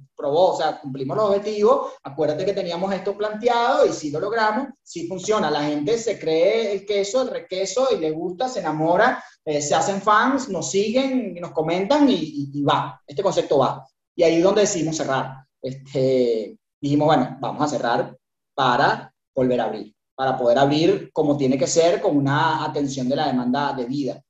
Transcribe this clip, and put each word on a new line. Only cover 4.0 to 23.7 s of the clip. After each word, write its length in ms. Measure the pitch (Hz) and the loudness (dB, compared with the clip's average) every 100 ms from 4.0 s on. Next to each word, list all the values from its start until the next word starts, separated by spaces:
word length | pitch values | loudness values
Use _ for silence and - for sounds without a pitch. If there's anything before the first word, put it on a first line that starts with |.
| 151 | -6
lo 80 | 151 | -4
logramos, 480 | 196 226 214 220 277 - | -4 0 0 0 -6 -12
sí 280 | - 175 170 | -16 -10 -8
funciona, 420 | 185 - 214 151 | -6 -2 0 0
la 140 | 147 | -2
gente 340 | 151 147 147 226 | -2 -2 -2 -2
se 180 | 214 190 | -2 -4
cree 520 | 156 160 190 226 208 | 0 2 4 2 0
el 140 | 202 202 | -4 -2
queso, 360 | 202 196 254 | -2 0 -2
el 60 | 247 | -2
requeso 600 | 170 - 185 190 247 262 | -6 -8 -6 -4 -2 0
y 60 | 196 | 0
le 140 | 156 | -2
gusta, 360 | 156 180 180 190 | -4 -6 -4 -6
se 120 | 196 | -4
enamora, 600 | 156 156 160 180 240 262 - _ | -4 -2 2 4 2 0 -8 _
eh, 160 | 156 147 | -4 -2
se 140 | 143 | 0
hacen 260 | 165 175 196 | 0 0 0
fans, 480 | 214 208 247 277 202 | 2 4 4 0 -2
nos 220 | 175 143 | -6 -2
siguen, 640 | 196 220 254 269 254 202 | 0 0 0 0 -2 -4
nos 160 | 175 170 | -8 -8
comentan 580 | 165 156 180 196 294 269 | -4 -2 0 2 4 4
y, 60 | |
y, 360 | 180 151 143 139 | 4 -2 -6 -6
y 80 | 143 | -2
va, 400 | 143 135 - - | 0 0 -2 -10
este 200 | - 139 | -12 -4
concepto 340 | 190 175 - 147 | -2 0 2 2
va". 260 | 117 - - _ _ | 2 -2 -12 _ _
Y 80 | - | 0
ahí 140 | 165 165 | 2 4
es 80 | |
donde 160 | 185 208 | 4 4
decidimos 360 | 202 170 156 156 | 2 0 -2 -2
cerrar. 420 | 139 131 139 - - _ | -2 -2 -4 -10 -20 _
Este, 960 | 131 135 - 139 131 131 120 110 98 - _ _ | -10 -10 -6 0 2 4 2 0 -4 -12 _ _
dijimos, 260 | 143 147 151 | 0 2 4
"Bueno, 300 | 135 127 - | 4 0 -4
vamos 220 | 117 101 | -6 -2
a 60 | 151 | -2
cerrar 480 | 117 120 127 - - _ _ _ | -2 0 -2 -2 -10 _ _ _
para 580 | - 127 123 170 233 - _ _ | -2 0 2 2 0 -6 _ _
volver 260 | 135 127 123 | -2 0 0
a 40 | |
abrir, 300 | 110 107 - _ _ | -2 -6 -12 _ _
para 220 | - 131 127 | -4 -2 0
poder 220 | 120 123 | 2 4
abrir 520 | 143 151 175 196 - | 4 4 4 2 -2
como 240 | 165 147 143 | -2 0 2
tiene 200 | 131 135 | 2 0
que 100 | - | 2
ser, 340 | 165 165 208 | 4 4 4
con 160 | 196 147 | 2 2
una 480 | 139 143 160 156 | 2 2 0 0
atención 440 | 156 151 139 131 127 | -2 -4 -4 -4 -2
de 80 | 151 | -2
la 120 | 147 | 0
demanda 440 | 123 123 139 143 | -2 0 0 -2